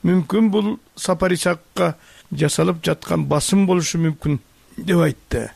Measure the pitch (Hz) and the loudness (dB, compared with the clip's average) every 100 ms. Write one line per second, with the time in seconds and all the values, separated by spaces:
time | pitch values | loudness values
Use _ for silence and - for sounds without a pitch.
0 | 170 185 151 202 226 208 202 - _ - | 2 2 2 2 2 2 -2 -6 _ -8
1 | - 175 185 180 180 165 _ - 175 - | -4 0 0 0 0 -2 _ -2 -2 -2
2 | - - - 139 147 - 170 170 165 156 | -16 -20 -12 -2 -2 0 -2 0 -4 -4
3 | - 170 143 147 - 196 196 180 160 170 | -2 -2 0 -2 2 2 4 2 0 0
4 | 160 151 156 143 _ _ _ - 170 175 | -2 -2 -4 -4 _ _ _ -12 0 2
5 | 160 - _ 123 110 | 2 -2 _ -6 -6